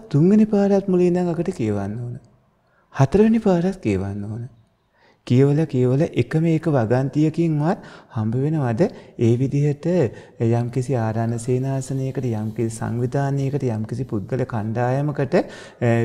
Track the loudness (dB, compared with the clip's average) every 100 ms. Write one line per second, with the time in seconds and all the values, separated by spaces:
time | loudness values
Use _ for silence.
0 | 0 2 6 6 4 2 4 2 2 2
1 | 4 2 0 -2 -4 -4 -2 -2 -4 -8
2 | -10 -12 -16 _ _ _ _ _ _ 0
3 | 2 4 4 4 2 2 0 -2 -2 -2
4 | -2 -8 -8 -10 -12 _ _ _ _ _
5 | _ _ 0 4 6 4 0 0 2 2
6 | 0 -2 -2 0 2 0 2 0 2 0
7 | 0 0 0 2 0 2 0 -2 -6 -20
8 | -12 -4 -2 -2 0 0 0 0 0 -2
9 | -18 0 2 2 2 0 0 -2 0 0
10 | 0 -2 -20 -4 0 0 -2 -4 -2 -2
11 | -2 -2 -4 -4 -2 -2 -2 -4 -4 -4
12 | -4 -4 -4 -4 -4 -4 -6 -4 -6 -4
13 | -2 -2 -2 -2 -2 -2 -2 -4 -6 -6
14 | -4 -6 -4 -4 -4 -4 -4 -2 -2 0
15 | -2 -2 0 0 -2 -10 -20 -2 2 2